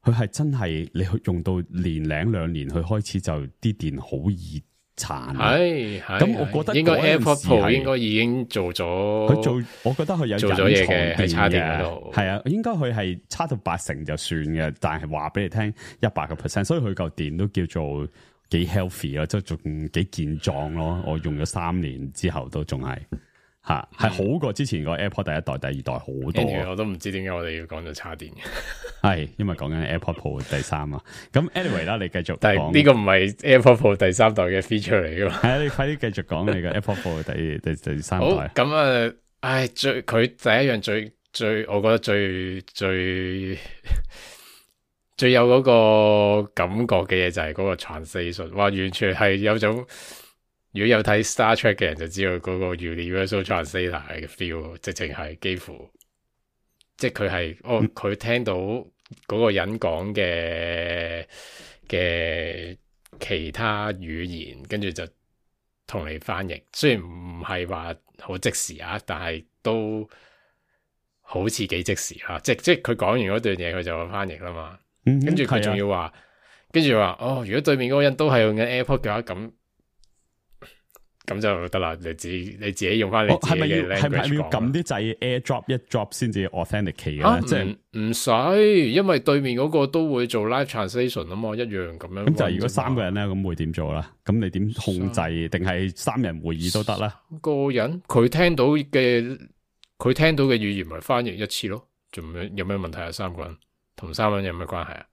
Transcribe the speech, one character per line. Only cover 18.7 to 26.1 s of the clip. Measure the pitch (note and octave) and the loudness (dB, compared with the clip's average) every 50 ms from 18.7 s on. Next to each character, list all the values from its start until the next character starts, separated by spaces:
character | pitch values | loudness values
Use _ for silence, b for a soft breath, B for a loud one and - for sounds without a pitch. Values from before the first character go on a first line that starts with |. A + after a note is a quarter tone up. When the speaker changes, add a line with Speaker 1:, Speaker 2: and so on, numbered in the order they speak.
| E2+ G#2 F#2 F2+ F2+ - - D2+ C#2 | 0 0 -2 -2 -6 -6 -8 -6 -2
Speaker 1:
咯， | D2+ D#2 | -2 -2
即 | D#2 - G#2 | -2 -2 -4
係 | |
仲 | F#2+ - E2 D#2+ - D#2 D#2 D#2 D#2 D2+ - | -4 -4 -8 -6 -6 -6 -6 -4 -6 -4 -2
幾 | E2 F#2 F#2+ - | -2 -2 -2 -2
健 | - E2 D2 D#2 D2+ | -6 -4 -4 -4 -2
壯 | - - D2 C#2 D2+ D#2 D#2+ | -2 -2 -2 -2 -6 -6 -4
咯。 | E2 D#2+ D#2+ F2 F2 E2 | -4 -4 -2 -4 -4 -4
我 | - D#2 D#2+ D#2 | -4 -4 -4 -4
用 | E2 D2+ | -4 -4
咗 | D2 D#2 | -4 -4
三 | - - F#2 E2+ E2+ F2 F#2 | -4 -4 -4 -4 -2 -2 -2
年 | E2+ C#2+ C2 C2 C2+ C#2 - | -2 -4 -6 -8 -10 -10 -10
之 | - - F2+ | -4 -4 -2
後 | - D#2 C2 C2 | -2 -4 -8 -6
都 | - D2 D2+ | -6 -8 -6
仲 | - D2 C2+ | -6 -6 -6
係， | B1+ B1+ B1+ - D2+ _ - B B B B B B B B B _ | -6 -8 -8 -10 -10 _ -12 B B B B B B B B B _
吓， | - E2 C#2+ - - - - | -2 -2 -2 -2 -10 -6 0
係 | - A2 | 0 0
好 | F#2+ F#2 G2 G2+ C3+ F3 | 0 0 -2 0 0 -2
過 | D3 B2+ | -2 -4
之 | G2+ - C#3+ | -4 -4 -4
前 | B2+ - E2 D2 | -4 -2 -4 -2
個 | D#2 E2 | -4 -2
AirPod | D2+ F#2+ G2+ - - F#2+ | -2 -4 -4 -4 -4 -4
第 | D#2 | -2
一 | D2+ D#2+ E2 - C2+ C2+ | -4 -4 -4 -4 -6 -6
代、 | - C2 | -4 -6
第 | C#2 C2+ | -6 -6
二 | B1+ | -6
代 | - C2 | -6 -6
好 | - - | -6 -6
多。 | - | -8